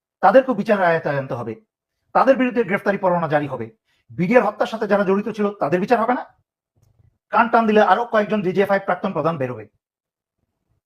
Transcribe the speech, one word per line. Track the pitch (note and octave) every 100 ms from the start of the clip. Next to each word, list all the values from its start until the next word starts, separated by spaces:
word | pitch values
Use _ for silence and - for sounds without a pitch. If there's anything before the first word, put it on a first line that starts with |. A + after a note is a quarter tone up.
| _ _
তাদেরকেও | F#3 A#3 C4
বিচারের | G#3+ G3+ G#3
আয়তায় | F3+ E3 D#3+ C#3+
আনতে | C3+
হবে, | B2 A#2 G#2+ _ _ _ _ _
তাদের | - - B3
বিরুদ্ধে | B3+ B3
গ্রেফতারি | G3+ G3 G#3+ G3
পরোয়ানা | F#3+ F3 D#3+
জারি | D3 D3
হবে, | C3 A2 - _ _ _
বিডিআর | A#2 F3+ B3 G#3
হত্যার | G#3 B3+
সাথে | A3 G#3+
যারা | G3
জড়িত | G3 G3 G#3+
ছিল | G3+ G3+
তাদের | G3+ - F3+
বিচার | G#3 A#3
হবে | A3
না? | B3+ - _ _ _ _ _ _ _ _ _ _
কান | G#3+ A3+
টান | A#3 A3
দিলে | G#3+
আরো | G3+ G3
কয়েকজন | A#3 A3 G#3 G#3
ডিজিএফআই | F3+ F3 G3 G3
প্রাক্তন | G3 F3+ G3+
প্রধান | E3+ D3 E3
বেরোবে, | B2+ A#2+ A2 _ _ _ _ _ _ _ _ _ _ _